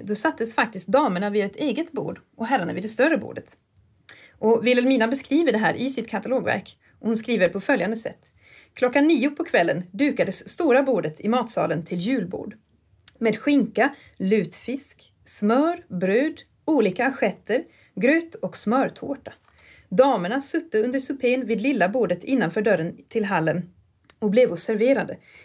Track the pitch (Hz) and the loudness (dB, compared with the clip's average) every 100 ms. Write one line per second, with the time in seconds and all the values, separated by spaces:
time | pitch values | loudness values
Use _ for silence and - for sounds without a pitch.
0 | 196 208 320 311 226 - 233 196 - 269 | -4 -2 -2 -2 -4 -2 -2 -4 0 2
1 | 269 180 208 208 202 - 294 233 339 - | 2 0 0 0 -2 -2 -2 -2 -6 -6
2 | - - _ - 226 156 170 175 214 - | -8 -10 _ -10 -2 -2 -2 -6 -4 0
3 | 294 269 - - - - _ _ _ _ | 2 2 -4 -12 -16 -20 _ _ _ _
4 | - - - - 214 226 233 247 254 262 | -20 -20 -20 0 2 4 4 4 4 4
5 | 226 269 - 294 311 214 190 - 262 262 | 2 -2 0 0 2 2 0 0 -4 -4
6 | 220 202 214 262 196 202 - - _ _ | -6 -6 -2 -2 -2 -4 -6 -18 _ _
7 | 214 220 233 233 180 196 240 254 185 226 | -4 -2 0 2 2 0 0 0 0 -4
8 | - - - _ _ - _ - 247 277 | -8 -12 -20 _ _ -20 _ -2 0 4
9 | 302 294 277 294 339 220 170 170 - 196 | 4 4 2 -2 0 2 2 0 -4 -2
10 | 285 - 175 - - - 330 254 269 202 | 0 0 -2 -4 -6 -2 2 4 4 0
11 | 160 - 208 247 240 175 160 160 160 185 | -2 -4 -2 0 -2 -2 -2 -2 -4 -6
12 | 196 262 175 - - - _ _ _ _ | -2 -2 -4 -8 -10 -16 _ _ _ _
13 | - - 226 220 - 285 226 - 285 - | -20 -2 -2 0 2 4 4 2 0 -2
14 | - - 190 214 165 - - 269 - - | -16 -6 0 2 0 -6 -8 -8 -8 -12
15 | - _ - - 208 247 320 349 - 180 | -20 _ -10 -2 2 4 2 -2 -8 -4
16 | 185 220 302 - - _ - 294 196 185 | 0 2 0 -4 -16 _ 0 2 2 0
17 | 254 269 208 - - 233 - _ _ - | -2 0 -2 -2 -4 -4 -4 _ _ -2
18 | 240 330 330 - 185 - 208 247 214 - | 2 2 0 -8 -8 -6 -2 0 0 -4
19 | 277 277 - - _ _ - - - 190 | -10 -10 -14 -20 _ _ -20 -20 0 4
20 | 269 220 175 269 277 330 - 220 247 269 | 4 4 0 -4 -4 -6 -2 -2 0 -2
21 | 262 277 240 254 214 214 262 247 180 247 | -4 -2 0 0 0 -2 0 2 2 2
22 | 185 180 - 262 165 214 214 180 170 - | 0 -2 -2 0 0 0 2 0 -2 -8
23 | - 226 202 180 160 180 - _ _ _ | -6 -4 -2 0 0 -2 -4 _ _ _
24 | - - 214 220 226 165 - 214 240 254 | -20 -4 0 4 4 2 -2 2 2 2
25 | 175 180 _ - | -2 -10 _ -20